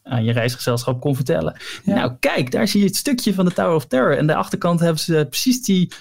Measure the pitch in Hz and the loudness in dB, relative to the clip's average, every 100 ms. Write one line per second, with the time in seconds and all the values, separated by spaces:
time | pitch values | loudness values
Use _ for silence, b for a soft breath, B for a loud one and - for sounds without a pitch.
0 | - 123 113 117 120 123 - 120 - 127 | -4 -2 0 0 0 -2 -2 -2 -2 -2
1 | 147 135 135 160 160 - B B 196 202 | -2 -2 0 -2 -2 -6 B B -2 0
2 | - - 277 330 123 - 214 202 196 202 | -2 -2 -2 0 -2 0 0 2 2 0
3 | 285 247 220 185 180 185 185 160 - 254 | -2 0 0 2 0 0 0 0 0 0
4 | 202 143 151 - 185 - 175 170 170 160 | 2 2 2 0 -2 -2 0 2 2 0
5 | - 156 147 - 254 247 - 185 175 B | 0 0 0 -2 0 0 2 2 0 B